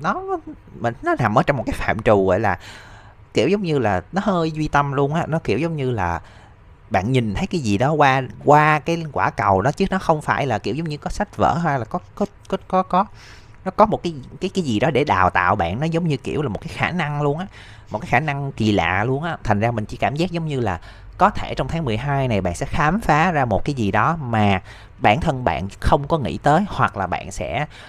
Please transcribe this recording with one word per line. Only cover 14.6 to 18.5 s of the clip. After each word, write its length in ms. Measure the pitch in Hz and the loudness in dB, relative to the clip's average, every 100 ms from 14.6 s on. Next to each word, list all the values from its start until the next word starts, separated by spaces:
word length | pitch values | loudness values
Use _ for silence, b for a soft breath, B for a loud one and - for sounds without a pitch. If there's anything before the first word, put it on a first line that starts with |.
| 156 | 0
gì 160 | 104 | 2
đó 100 | 131 | 2
để 140 | 143 151 | 2 2
đào 260 | 95 92 | 4 4
tạo 260 | 90 90 104 | 4 2 2
bạn. 240 | 85 104 | 0 -2
Nó 60 | 160 | -2
giống 220 | 165 175 | -2 0
như 80 | 139 | -2
kiểu 260 | - - | -4 -4
là 60 | 143 | -4
một 120 | 98 | -6
cái 80 | 165 | -8
khả 220 | - 110 | -4 -4
năng 320 | 180 147 147 | -2 -4 -2
luôn 160 | 147 156 | -2 -2
á, 80 | 196 B B B B | -6 B B B B
một 80 | 107 | -10
cái 100 | - | 0
khả 120 | 120 | 0
năng 320 | 151 143 139 | 0 -4 -4